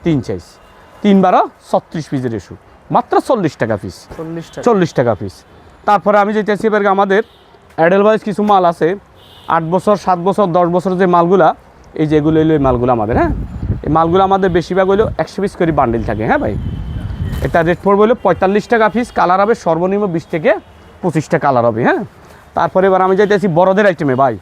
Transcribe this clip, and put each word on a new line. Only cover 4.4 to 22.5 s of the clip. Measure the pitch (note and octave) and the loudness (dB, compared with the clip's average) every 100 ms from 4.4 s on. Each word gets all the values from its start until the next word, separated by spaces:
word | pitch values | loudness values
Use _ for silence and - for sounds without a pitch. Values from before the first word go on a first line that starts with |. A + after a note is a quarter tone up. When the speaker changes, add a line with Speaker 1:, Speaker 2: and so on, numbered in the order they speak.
| D#3+ | -14
Speaker 2:
টাকা। | - | -4
Speaker 1:
চল্লিশ | A#3 G#3 E3+ | 0 2 0
টাকা | - A#2+ G#2 | 0 0 -2
পিস। | G2 - _ - - - - | -8 -14 _ -20 -20 -8 0
তারপরে | G3+ G3 G#3 | 0 2 2
আমি | G3+ | 0
যেতেছি | G#3+ G3+ G3+ - | -2 -2 -2 0
এবার | G#3 G3+ | 0 0
আমাদের | G3 G3 G3 A3+ _ _ - _ - | 0 2 0 -2 _ _ -20 _ 0
এডেলওয়াইজ | E3 G3 G#3 A3 | 2 4 2 2
কিছু | G#3+ G3 | -2 -4
মাল | G#3 G3 F3 | 2 2 2
আছে, | E3+ D#3+ G3 - - - - - | 0 -2 -2 -12 -20 -20 -20 -4
আট | E3 | -2
বছর, | D#3+ F3+ - G3+ | 0 -2 0 0
সাত | - F3+ | 0 0
বছর, | F3+ G3 F#3+ | 0 0 0
দশ | E3+ F3 | 2 2
বছর | F3+ F#3+ F3+ | 0 -2 0
যে | F#3+ | 2
মালগুলা, | F3 F3 F#3+ E3 - - - - | 2 4 4 4 0 -16 -20 -16
এই | - D#3 | -4 0
যে | D3+ | 2
এগুলো | D3+ D#3 | 2 2
হইলো | D#3 | 2
এই | D#3 | 2
মালগুলো | C3+ B2 B2 | 2 0 0
আমাদের, | A#2+ G#2 C3+ | 0 0 0
হ্যাঁ? | E4 - - - - - | 0 -2 -8 -10 -6 -6
এই | - | -2
মালগুলো | D#3 E3 F#3 | 0 2 2
আমাদের | F#3+ G3 G3 | 2 2 2
বেশিরভাগ | E3+ D#3+ F3+ F#3 | 0 0 0 2
হইলো | G3 G3+ - | 2 0 -2
একশো | D#3+ - | -6 -4
পিস | F#3+ - | -6 -2
করে | E3+ | 0
বান্ডিল | D3 B2+ A#2 | 0 0 -2
থাকে, | G#2 G#2 A#2 | -4 -4 -2
হ্যাঁ | C#4+ | -2
ভাই? | B2+ G2 - - - - - - - - | -2 -4 -6 -8 -10 -10 -10 -8 -6 -4
এটা | D3 F3 | -2 0
রেট | E3 E3+ | 0 0
পড়বে | F#3+ G3+ | 0 2
হইলো | G#3+ A3+ | 2 2
পঁয়তাল্লিশ | G3 E3 F#3+ G#3 - | 0 0 0 0 0
টাকা | A#3 A3 | 0 0
পিস, | F#3 A#3+ | 0 -4
কালার | - F3 F#3 | -2 0 2
হবে | G3+ A#3 | 0 0
সর্বনিম্ন | F3+ D#3+ F3+ G3+ G#3 | -2 -2 0 -2 -2
বিশ | E3 - | -4 -6
থেকে | E3+ F#3+ E4+ - - - - | -2 0 -2 -6 -20 -20 -6
পঁচিশটা | F#3 D#3 - D#3+ | -4 -2 -2 -2
কালার | C#3+ B2+ A#2 | 0 2 2
হবে, | A2 | 0
হ্যাঁ? | F#3 F4 G#3 - - - - | 0 -2 -4 -14 -20 -20 -8